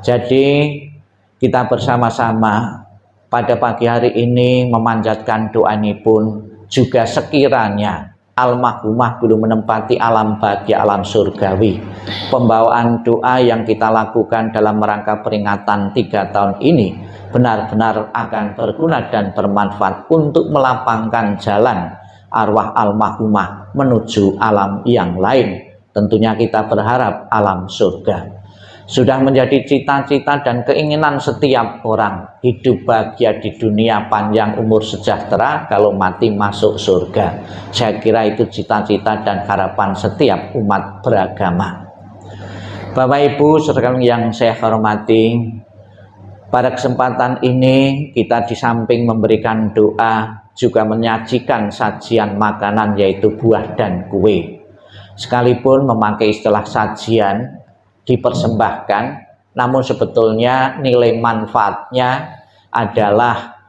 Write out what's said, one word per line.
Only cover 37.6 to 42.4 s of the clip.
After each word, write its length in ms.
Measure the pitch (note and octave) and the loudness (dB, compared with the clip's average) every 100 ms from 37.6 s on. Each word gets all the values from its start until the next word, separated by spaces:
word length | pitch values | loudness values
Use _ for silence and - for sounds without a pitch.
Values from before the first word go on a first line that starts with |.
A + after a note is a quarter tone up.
| - | -8
Saya 320 | - A2+ G2+ | -2 -2 -2
kira 240 | A2 A2+ | 0 2
itu 240 | G#2+ G#2+ A2 | 0 0 -4
cita-cita 720 | - - G#2+ G#2 G2+ A2 G#2+ | -4 -2 -2 0 0 0 -2
dan 240 | G#2+ G2 | -2 -4
harapan 480 | - G2 F#2 - G2 | -2 -2 -2 -2 -2
setiap 640 | F#2+ G#2+ - C#3 F#2 - C3+ | 0 -4 2 2 2 -4 -4
umat 480 | G#2 G2 - - | 0 -2 -4 -6
beragama. 800 | - G#2 F#2 - F#2+ F2 - - - - - - - - | 0 0 0 -2 -2 0 -4 -8 -16 -20 -20 -20 -20 -18